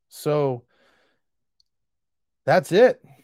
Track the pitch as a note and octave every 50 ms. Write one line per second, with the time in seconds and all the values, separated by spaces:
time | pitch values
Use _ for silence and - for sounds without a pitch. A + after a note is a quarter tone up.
0 | _ _ - - - D3+ D3 D3+ C#3+ C3+ B2+ B2 - _ _ _ _ _ _ _
1 | _ _ _ _ _ _ _ _ _ _ _ _ _ _ _ _ _ _ _ _
2 | _ _ _ _ _ _ _ _ _ C3 D3+ F3+ D3+ - E3 G3+ B3 A#3 - -
3 | _ _ - _